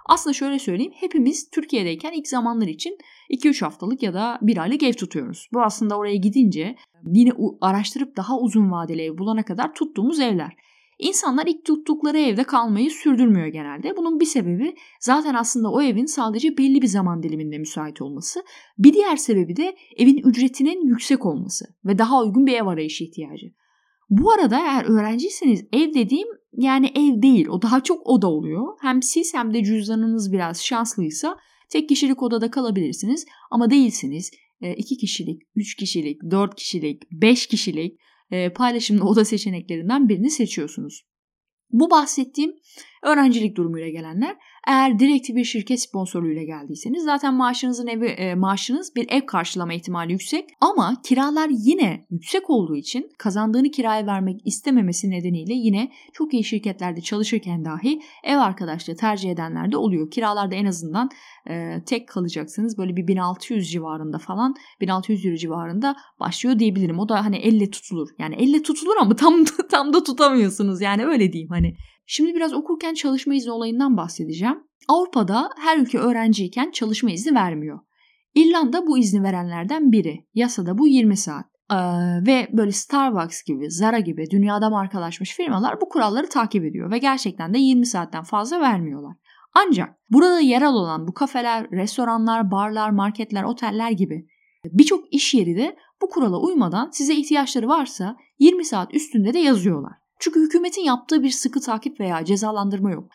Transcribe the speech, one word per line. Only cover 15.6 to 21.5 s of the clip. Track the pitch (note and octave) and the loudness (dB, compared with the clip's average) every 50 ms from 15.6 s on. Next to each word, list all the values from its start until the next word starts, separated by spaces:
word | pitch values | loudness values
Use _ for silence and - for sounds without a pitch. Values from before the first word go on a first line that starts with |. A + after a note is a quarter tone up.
| A3 G#3 | 0 0
o | - C4 | 2 2
evin | D4 C4 G3+ G#3 B3+ | 2 2 2 0 -2
sadece | D#4 - C#4 A#3+ A3 G#3 G#3+ - D#4+ C#4 - | -2 -2 -2 -2 -2 -2 0 0 0 2 2
belli | C4+ C4+ C4+ C#4 | 4 4 4 4
bir | B3+ G#3+ | 4 4
zaman | F#3 G3+ F#3 F3+ E3+ E3+ D#3+ | 2 2 2 0 0 -2 -4
diliminde | D#3+ D#3 D#3 D#3 D3+ D3+ D3 | -4 -4 -4 -6 -6 -6 -8
müsait | D#3 D3+ - E3 D3+ D3+ D3 - | -8 -8 -8 -8 -10 -10 -10 -10
olması. | C3+ C#3 C#3+ C3+ - - - F4+ F#4 - - - - _ _ - | -10 -10 -10 -10 -10 -8 -8 -10 -12 -12 -18 -20 -20 _ _ 6
Bir | G3 C#4+ D4 | 8 8 8
diğer | G#4 G4+ F#4+ D#4 | 8 4 4 0
sebebi | C#4 - - A3 F#3+ F3+ D#3+ E3+ | 0 0 2 2 2 2 0 -2
de | C4+ E4 F#4+ F#4+ - _ _ - - | -2 -4 -4 -6 -8 _ _ -2 4
evin | B3 C4 C#4 D4 | 6 6 6 8
ücretinin | - C4 A3+ B3 B3+ B3+ C4 - C4+ D4+ F4 F#4+ E4 C4 | 6 4 4 4 2 0 2 0 0 0 0 0 2 2
yüksek | A#3 A#3 - - C#4 C4 - | 2 0 2 0 0 0 2
olması | F#3 D3+ - F#3 - | -2 -4 -4 -6 -8